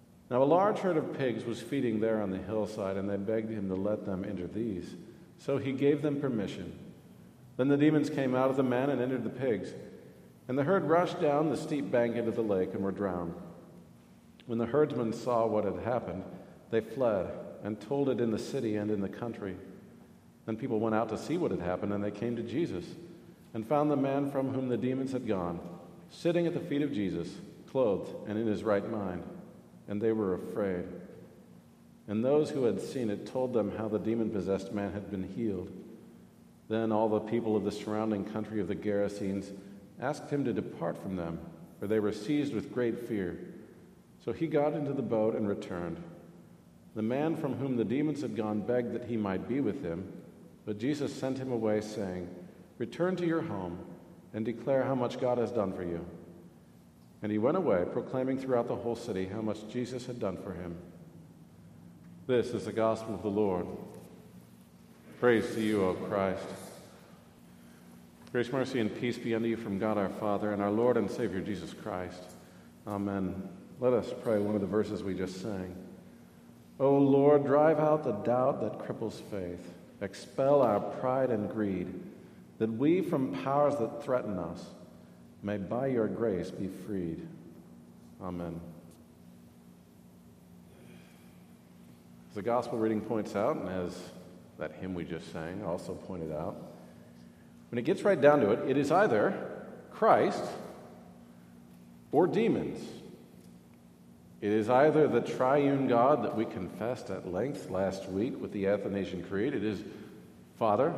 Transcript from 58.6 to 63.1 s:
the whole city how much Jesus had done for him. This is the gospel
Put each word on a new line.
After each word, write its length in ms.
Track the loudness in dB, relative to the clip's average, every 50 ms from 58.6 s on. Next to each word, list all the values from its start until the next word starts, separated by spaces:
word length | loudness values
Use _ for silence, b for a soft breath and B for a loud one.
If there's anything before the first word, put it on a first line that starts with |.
| 4 2
the 80 | -2
whole 200 | -2 -2 -2 -2
city 300 | -2 -4 -4 -2 -2 -2
how 160 | -2 -4 -4
much 260 | -2 -2 -4 -4 -6 -6
Jesus 400 | -4 -4 -4 -4 -4 -8 -8 -8
had 120 | -6 -4
done 180 | -2 -4 -4 -4
for 160 | -6 -8 -8
him. 240 | -8 -8 -8 -8 -10 -12 -16 -18 -20 -20 -20 -20 -20 -20 -20 -20 -20 -20 -20 -20 -20 -20 -20 -20 -20 -20 -20 -20 -20 -20 -20 -20 -12 -2
This 300 | 2 4 4 4 2 -2
is 100 | -4 -4
the 60 | -2
gospel 420 | 0 2 2 2 2 0 -2 -6